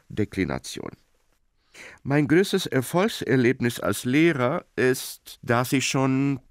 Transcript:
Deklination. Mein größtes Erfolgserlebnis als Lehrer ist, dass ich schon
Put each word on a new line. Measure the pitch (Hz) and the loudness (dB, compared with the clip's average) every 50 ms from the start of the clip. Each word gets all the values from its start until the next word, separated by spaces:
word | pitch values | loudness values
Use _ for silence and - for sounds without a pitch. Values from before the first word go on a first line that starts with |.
| _ - | _ -10
Deklination. | - - 104 - - 98 90 71 65 65 - - - - - - - - _ _ _ _ _ _ _ _ _ _ _ _ _ _ _ - - - - - | -6 -6 -4 -4 -2 -4 -2 -2 -4 -6 -8 -10 -12 -12 -12 -12 -14 -16 _ _ _ _ _ _ _ _ _ _ _ _ _ _ _ -20 -20 -20 -20 -12
Mein | - 135 139 151 147 | -4 0 2 2 4
größtes | - 156 180 202 - - 190 - | 4 4 4 4 2 0 -2 -2
Erfolgserlebnis | - - 135 123 - - 175 202 226 - - - - 135 131 120 120 131 - 120 120 - - | 0 -2 -2 -2 0 0 0 0 0 -2 -4 -2 2 2 4 4 4 2 2 0 -2 -2 -2
als | - 87 104 - - | -4 -4 -4 -2 -2
Lehrer | 123 131 151 165 170 160 131 123 123 160 - - _ _ | 0 2 4 4 2 2 0 0 -2 -2 -4 -8 _ _
ist, | - 123 127 123 - - - - - _ - - - | 2 2 2 2 0 -4 -10 -14 -18 _ -20 -20 -10
dass | - 120 117 120 123 - 147 | -2 0 2 2 2 2 0
ich | 131 - | 0 0
schon | - - 135 135 131 131 135 139 143 139 127 - _ | 0 0 0 2 2 2 2 0 0 -2 -4 -8 _